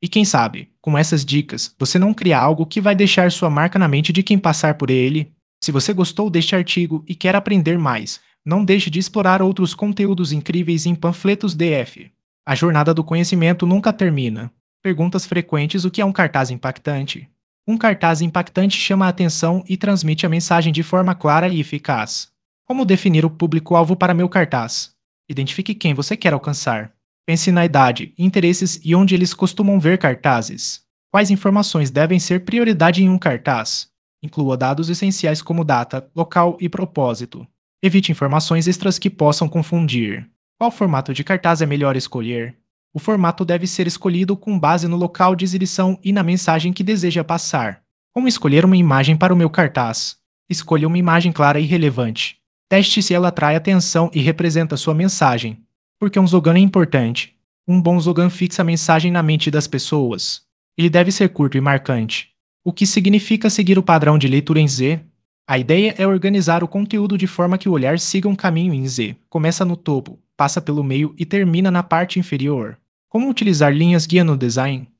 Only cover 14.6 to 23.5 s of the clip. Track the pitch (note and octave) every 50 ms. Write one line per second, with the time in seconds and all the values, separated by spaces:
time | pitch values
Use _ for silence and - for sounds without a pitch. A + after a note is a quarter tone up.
14.6 | _ _ _ _ _ F#3+ F#3 D3+ E3 F3 F3+ F#3+ F3+ - - F3 E3 E3 - D3+
15.6 | C#3+ D#3 - G3 F3 F#3 F3+ - G#3 G3 G3 - F#3 D3+ D#3+ C#3+ C3 B2 B2+ A#2+
16.6 | - C3 B2+ - _ D3 D3 C#3 C#3 C3+ - B2+ C3 - _ _ _ _ _ _
17.6 | _ - A3 A3+ A3 A3+ G3+ F#3+ - E3 E3 D#3 E3 E3+ D#3 F3+ F3 - _ -
18.6 | F#3+ G3+ G3 - - - G3 F#3+ F#3+ F#3 F3 F3+ F#3 E3+ D#3 - - E3 E3+ F#3
19.6 | F3+ - F#3 F3+ - G3+ G3 F#3+ D#3 D#3 D#3 D#3 - F3 D#3+ E3 E3 - F3+ E3+
20.6 | E3 E3 D#3 D3+ E3 - - F#3 F#3 F#3 F3+ F3+ - D3+ D3 D#3 E3+ F#3 F#3 D#3+
21.6 | D3 - - C#3+ - - C#3+ A#2 G#2+ G#2 - - - _ _ _ _ _ _ _
22.6 | _ _ B3+ C4 C4 G3+ F#3+ F#3 - G3+ E3+ D#3 D#3 E3 D#3 - F3 E3